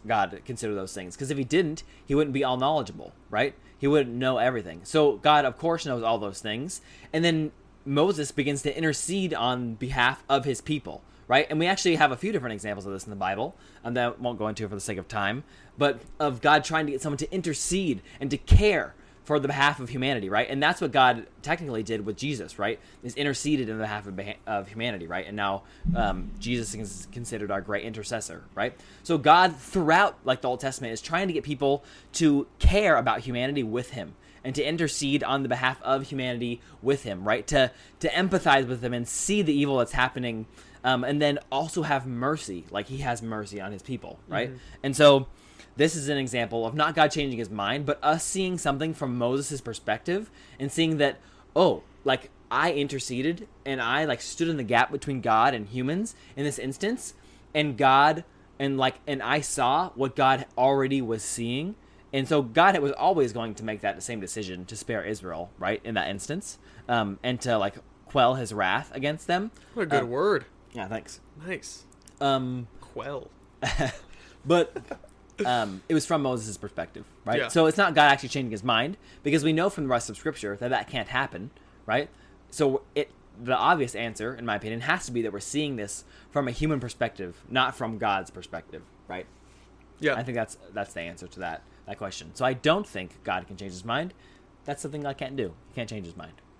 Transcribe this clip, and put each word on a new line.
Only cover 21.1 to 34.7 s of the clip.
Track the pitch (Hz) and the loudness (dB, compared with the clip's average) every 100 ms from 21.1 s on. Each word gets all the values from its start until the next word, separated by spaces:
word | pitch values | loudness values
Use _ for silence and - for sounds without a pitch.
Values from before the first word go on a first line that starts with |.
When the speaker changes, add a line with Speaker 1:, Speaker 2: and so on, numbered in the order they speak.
| 117 - - | 6 -2 -10
Speaker 1:
technically | - 165 151 113 | -4 -4 -4 -4
did | 110 110 104 | -2 -4 -4
with | 101 | -4
Jesus, | 143 127 90 - | -4 -6 -8 -4
right? | 104 - - - | -4 -4 -10 -16
Is | 123 127 | -10 -4
interceded | 143 131 143 147 113 | -2 -2 0 0 0
in | 110 | -4
the | |
behalf | 107 104 101 | -4 -6 -8
of | 95 | -8
beha-, | 101 - - | -8 -10 -6
of | 101 98 | -4 -4
humanity, | 104 120 101 82 | -6 -4 -6 -6
right? | 90 92 | -8 -6
And | 104 | -2
now, | 101 98 - - - 156 | 0 0 -6 -6 -2 2
um, | 104 90 87 - | 2 0 -6 -8
Jesus | 113 120 110 107 | -4 -2 -4 -8
is | 104 90 85 | -10 -12 -14
considered | 123 117 110 104 | -12 -8 -6 -4
our | 98 | -4
great | 98 101 | -2 -4
intercessor, | 113 110 98 117 - 82 - - | -4 -10 -6 -6 -8 -12 -12 -4
right? | 110 - - - | -4 -4 -20 -10
So | - 160 | 0 4
God, | 147 170 185 147 | 8 8 8 2
throughout, | - 190 156 170 202 - | -4 0 4 6 4 2
like, | 131 127 | 0 0
the | 131 | 0
Old | 123 | -2
Testament, | 139 - 120 | -2 -4 -6
is | 113 | -8
trying | - 165 190 | -4 -2 0
to | |
get | 156 | -2
people | 143 139 139 143 - - - | -4 0 2 2 -2 -20 -10
to | - 160 143 139 - | 2 4 4 0 4
care | - 202 208 139 | 6 6 4 4
about | 123 110 | 4 0
humanity | 127 120 131 143 | -2 -2 -2 -2
with | 110 117 123 | -2 -4 -6
him | 127 80 - - - 131 | -10 -12 -14 -20 -14 -6
and | 135 | -4
to | |
intercede | 143 | -2